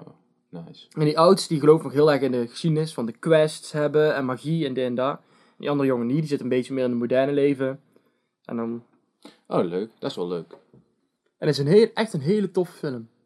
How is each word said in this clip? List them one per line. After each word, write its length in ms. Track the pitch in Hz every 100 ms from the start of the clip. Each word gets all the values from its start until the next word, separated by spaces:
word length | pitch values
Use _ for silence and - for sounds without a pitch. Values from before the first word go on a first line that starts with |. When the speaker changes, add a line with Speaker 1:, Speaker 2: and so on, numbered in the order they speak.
| - - _ _ _
Speaker 1:
nice. 360 | 85 82 - -
Speaker 2:
En 140 | -
die 140 | 151 156
oudste, 300 | 170 196 -
die 120 | 156
gelooft 220 | 147 160
nog 100 | 143
heel 200 | 131 151
erg 100 | 139
in 100 | 131
de 140 | 123 117
geschiedenis 460 | - 170 156 160
van 120 | 151 117
de 60 |
quests 600 | - 165 160 156 - -
hebben 420 | 151 147 151 151
en 100 | 139
magie 420 | 131 123 143 165 143
en 80 |
dit 100 | 127
en 100 | 127
dat. 260 | 123 131 151 _ _ _ -
Die 120 | 143
andere 180 | 143 135
jongen 180 | 123 117
niet, 100 | 147
die 80 | 156
zit 140 | 139
een 80 | 123
beetje 260 | 127 123
meer 100 | 135
in 60 | 127
het 80 | 120
moderne 340 | 120 127 139
leven. 480 | 143 143 131 131 135 _ _ _ _ _ _
En 120 | - 120
dan 280 | 117 117 - _ _ _ - _ -
Speaker 1:
Oh, 180 | 160
leuk. 260 | 92 90 107 _
Dat 120 | 139
is 60 | 131
wel 120 | 87
leuk. 240 | 87 82 - _ _ _ _ _ _ _ _
Speaker 2:
En 80 | 156
het 20 |
is 100 | 139
een 80 | 143
heel, 220 | 202 226
echt 180 | - 220
een 80 | 165
hele 300 | 131 214 190
toffe 260 | 185 180 -
film. 320 | 151 123 113 _